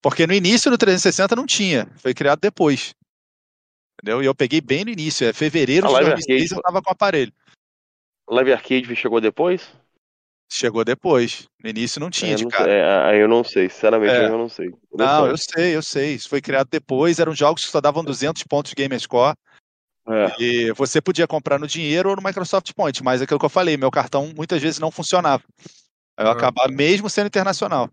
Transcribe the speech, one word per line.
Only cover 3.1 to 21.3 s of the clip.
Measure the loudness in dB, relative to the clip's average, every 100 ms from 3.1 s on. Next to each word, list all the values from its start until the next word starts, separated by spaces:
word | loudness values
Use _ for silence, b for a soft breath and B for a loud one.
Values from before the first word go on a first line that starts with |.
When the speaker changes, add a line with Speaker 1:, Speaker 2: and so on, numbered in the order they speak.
| _ _ _ _ _ _ _ _ -12
Speaker 1:
Entendeu? | -4 0
E | 0
eu |
peguei | 0 0 0
bem | 0 -4
no | -4
início, | -6 -6 -2 -2
é |
fevereiro | 0 -2 0 2 2 4
Speaker 2:
A |
Speaker 1:
de |
Speaker 2:
Live | 4 4
Speaker 1:
dois | 0 0
mil | 0
e |
seis | 0
Speaker 2:
Arcade | -2
Speaker 1:
eu |
tava | -2 -2
com | -4
o |
aparelho. | -2 0 0 -2 _ b _ _ _ _ _ _ _ -2
Speaker 2:
Live | 2 4
Arcade | 2 2 -2 -2 -6
chegou | -2 0
depois? | 0 0 -2 -2 -8 _ _ _ _ _ _ _ _
Speaker 1:
Chegou | -4 -2 -2
depois. | -2 -2 2 2 2 -6 -16 _
No | -10
início | -6 -6 -6
não | -8
tinha | -6 -4
Speaker 2:
É, |
Speaker 1:
de | -4
Speaker 2:
não | -2
Speaker 1:
cara. | 0
Speaker 2:
sei, | 2
é, | 2 4 2 4
aí | 4
eu | 6
não | 4
sei, | 2 0 -2
sinceramente, | 0 2 2 2
Speaker 1:
É. | 2
Speaker 2:
aí | 2
eu | 0
não | -6
sei. | -8 -12
Eu | -12 _ -2
não | 2
Speaker 1:
Não, | 2
Speaker 2:
sei. | 2
Speaker 1:
eu | -2
sei, | -6 -2 -2 -2
eu |
sei. | -4 -4 -4
Isso | -6 -6
foi | -6
criado | -2 -2 0
depois, | -4 -2 0 2 2
eram | 0
jogos | 2 2 2
que | -2
só | 0
davam | 0 -2
duzentos | -6 -4 -4 -4
pontos | -4 -4 -4
de | -6
Gamer | -4 -4
Score. | -2 2 2 0 b b _ _ _ _ -4
Speaker 2:
É. | 0 0 0
Speaker 1:
E | -2 0 -2
você | -2 -2 0
podia | -2 -2
comprar | -2